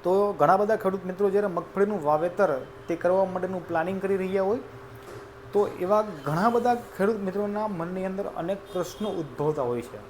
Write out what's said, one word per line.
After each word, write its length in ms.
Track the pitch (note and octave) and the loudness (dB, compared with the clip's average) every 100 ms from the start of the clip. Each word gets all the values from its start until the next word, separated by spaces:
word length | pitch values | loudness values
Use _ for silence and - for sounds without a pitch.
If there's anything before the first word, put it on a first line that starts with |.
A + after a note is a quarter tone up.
તો 100 | F3 F#3+ G3+ | 2 4 2
ઘણા 240 | F3+ D3 F#3+ | 4 6 6
બધા 200 | G#3 A3 | 4 2
ખેડૂત 280 | F#3+ F#3+ F3+ | 0 -2 -6
મિત્રો 240 | F3+ G3+ | 0 2
જ્યારે 180 | F#3+ G#3 | 4 2
મગફળીનું 560 | E3+ E3+ - G3+ G#3 | -2 -4 0 0 2
વાવેતર 480 | D3 D3+ F3 F3 F#3+ C3+ C3 - - | 2 2 2 2 2 2 -4 -16 -6
તે 80 | E3 | 0
કરવા 300 | F3 F#3 F#3+ | 2 4 2
માટેનું 420 | F#3 F3+ F#3 D#3+ | 0 -2 -4 -2
પ્લાનિંગ 320 | E3+ E3 F#3+ | -2 0 -2
કરી 160 | F#3+ G3 | 0 0
રહ્યા 260 | F#3 G3 | 2 2
હોય 160 | F#3+ A#3+ - - - - - - - - - | 2 0 -4 -16 -16 -16 -16 -16 -16 -18 -2
તો 120 | G3+ G3+ - | 2 2 0
એવા 240 | F3+ G#3 G#3+ D#3+ C3+ | 2 2 2 -4 -4
ઘણા 240 | D#3 G#3+ | 2 4
બધા 260 | A#3 A#3+ A#3+ - - | 4 2 0 -2 -2
ખેડૂત 220 | G3 A3 | 0 0
મિત્રોના 480 | G3 F#3+ G#3 G#3 G#3+ | -2 -2 -2 -2 -4
મનની 380 | F#3+ E3+ F#3 F#3 | -4 -4 -4 -4
અંદર 220 | F#3+ G3+ - | -4 -6 -4
અનેક 240 | E3 G3 - | -4 -4 -4
પ્રશ્નો 360 | F#3 E3+ - G#3+ | -4 -4 -4 -4
ઉદ્ભવતા 580 | F#3 D3+ B2 D3+ D3+ B2 | -4 -6 -2 0 0 0
હોય 100 | A#2+ | -2
છે 240 | A#2 G#2+ - | -4 -12 -16